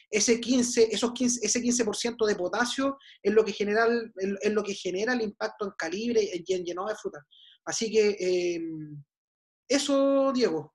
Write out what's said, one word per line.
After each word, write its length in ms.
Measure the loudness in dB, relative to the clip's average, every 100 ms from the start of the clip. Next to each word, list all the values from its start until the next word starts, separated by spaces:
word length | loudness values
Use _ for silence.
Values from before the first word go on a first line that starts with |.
| _
ese 300 | 0 2 2
quince, 480 | 2 2 2 4 4
esos 220 | 4 -2
quince, 320 | 0 0 0 0
ese 160 | 0
quince 240 | 0 0 0
por 100 | -2
ciento 300 | -4 0 0
de 100 | 0
potasio 640 | -2 0 -2 0 -2 -4 -12 -4
es 100 | 2
lo 140 | 4 4
que 60 |
general, 600 | 0 0 2 2 2 -2 -6
es, 140 | -4 -2
es 100 | -2
lo 120 | 0
que 100 | -2
genera 400 | -4 -4 -2 -2
el 80 | -2
impacto 440 | -4 -4 -8 -6 -8
en 60 | -6
calibre 420 | -6 -4 0 0
y 280 | 0 -4 -4
en 140 | -4 -4
llenado 220 | -6 -6
de 80 | -6
fruta. 280 | -8 -12 -16 _ -20 _ -8
Así 260 | -4 0
que, 260 | 4 4 2
eh, 420 | 0 0 0 -2 -6 -8 -10 -14 -18 _ _ _ _ _ -2
eso, 680 | 0 2 2 4 4 2
Diego. 400 | 2 0 0 -6